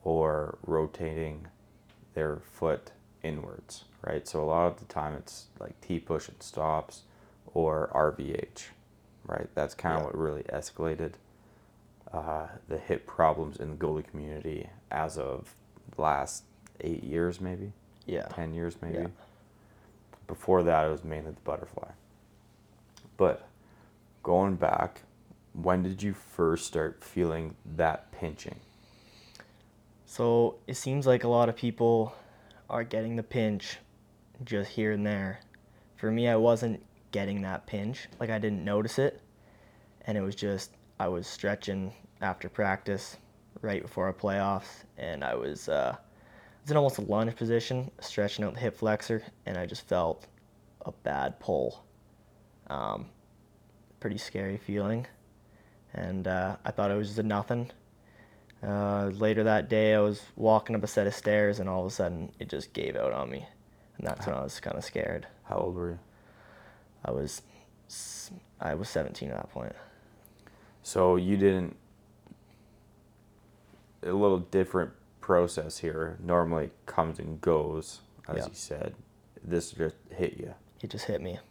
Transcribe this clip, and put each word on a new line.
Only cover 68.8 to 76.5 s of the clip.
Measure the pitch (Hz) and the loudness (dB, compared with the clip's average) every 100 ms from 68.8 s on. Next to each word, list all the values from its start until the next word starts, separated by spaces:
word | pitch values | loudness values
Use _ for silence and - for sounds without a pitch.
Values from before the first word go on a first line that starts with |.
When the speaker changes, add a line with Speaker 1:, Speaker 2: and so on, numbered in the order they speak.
| 107 | -2
Speaker 2:
seventeen | - 73 - 67 | -4 -4 -6 -6
at | 55 | -6
that | - | -8
point. | - 60 - - - - - - - - - - - | -10 -10 -12 -20 -20 -20 -20 -20 -20 -20 -20 -20 -18
Speaker 1:
So | - 98 92 90 | -4 6 6 6
you | 90 98 | 4 6
didn't, | 98 95 87 - _ _ _ _ - - _ - - - _ _ _ _ _ _ - - _ - - _ | 6 6 0 -8 _ _ _ _ -20 -20 _ -20 -20 -20 _ _ _ _ _ _ -20 -20 _ -20 -20 _
a | 87 | -2
little | 98 101 92 | 4 6 4
different | 85 95 92 92 80 - - _ | 4 2 4 2 0 -6 -20 _
process | - 90 87 - 80 - | 4 6 6 0 -6 -4
here. | 82 78 80 87 | -4 -2 -4 -4
Normally | 87 87 85 | 2 4 4